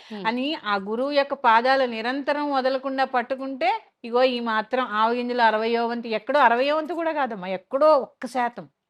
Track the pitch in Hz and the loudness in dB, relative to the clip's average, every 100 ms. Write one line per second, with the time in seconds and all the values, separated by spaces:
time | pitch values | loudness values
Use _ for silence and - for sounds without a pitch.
0 | - 214 202 240 269 311 208 202 196 226 | -14 -8 -4 -2 -4 -4 -2 -4 -2 -4
1 | 269 294 277 269 247 226 247 269 254 226 | 0 0 0 2 4 6 6 4 2 -2
2 | 226 269 277 285 294 269 254 269 269 269 | -4 -4 -2 -2 -2 0 0 -2 -2 -2
3 | 262 262 240 262 269 269 330 440 - _ | -2 -2 -4 -6 -8 -2 -2 -2 -6 _
4 | 233 240 262 247 233 220 214 254 247 208 | -4 2 2 2 -2 -2 -2 -2 -2 0
5 | 226 240 240 247 226 214 226 233 233 240 | 0 0 -2 2 2 2 0 0 -2 -4
6 | 233 214 214 277 247 233 277 302 311 330 | -4 -4 0 4 4 4 2 -2 -2 -4
7 | 330 302 262 214 180 185 - 269 302 302 | -4 -2 -4 -6 -6 -8 -6 2 4 4
8 | 233 _ 247 254 240 240 151 _ | 2 _ -8 -4 -4 -6 -16 _